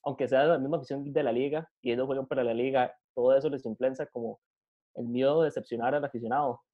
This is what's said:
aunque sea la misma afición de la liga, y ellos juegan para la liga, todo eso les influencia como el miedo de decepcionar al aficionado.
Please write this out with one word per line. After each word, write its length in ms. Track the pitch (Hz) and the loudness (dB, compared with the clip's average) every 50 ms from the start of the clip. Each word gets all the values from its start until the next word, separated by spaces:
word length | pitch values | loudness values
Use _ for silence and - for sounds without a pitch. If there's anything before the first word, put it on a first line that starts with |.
| - | -6
aunque 240 | 143 131 - 135 | -8 -4 -2 0
sea 160 | 113 131 131 143 | 2 4 4 4
la 120 | 160 170 | 4 4
misma 200 | 139 131 135 160 | 2 0 -2 -2
afición 360 | 156 135 - 143 139 139 143 135 | -4 -4 -6 -6 -6 -6 -2 0
de 100 | 156 143 | 0 0
la 80 | 123 | 2
liga, 400 | 117 120 135 143 147 156 160 _ _ _ | 0 0 0 -2 -2 -4 -6 _ _ _
y 100 | - 120 | -4 -2
ellos 160 | 117 123 131 | -2 -2 -2
juegan 200 | 139 135 135 135 | -2 -2 -4 -4
para 160 | - 147 135 123 | -4 -2 0 0
la 100 | 117 113 | 0 0
liga, 400 | 117 123 135 135 131 123 - - _ _ _ _ | 0 -2 0 2 0 0 0 -4 _ _ _ _
todo 240 | 127 120 127 135 | 2 4 4 4
eso 100 | 135 135 | 4 4
les 160 | 156 147 131 - | 0 -2 -2 -4
influencia 420 | 117 110 - 123 131 131 131 151 | -8 -4 0 -2 -2 0 -2 -10
como 340 | - _ 123 117 110 98 _ _ _ _ _ _ _ _ _ _ _ _ | -8 _ -8 -8 -8 -8 _ _ _ _ _ _ _ _ _ _ _ _
el 120 | - 120 | -10 -8
miedo 340 | 117 120 123 131 139 147 165 | -4 0 2 2 4 4 4
de 40 | 160 | 2
decepcionar 500 | 147 - - - - 123 117 117 127 143 | 2 0 -6 -8 -6 -6 -2 0 0 0
al 80 | 147 143 | 0 -2
aficionado. 580 | 139 - 113 120 110 120 143 147 131 120 - _ _ | -4 -6 -8 -4 -2 0 0 0 -2 -4 -6 _ _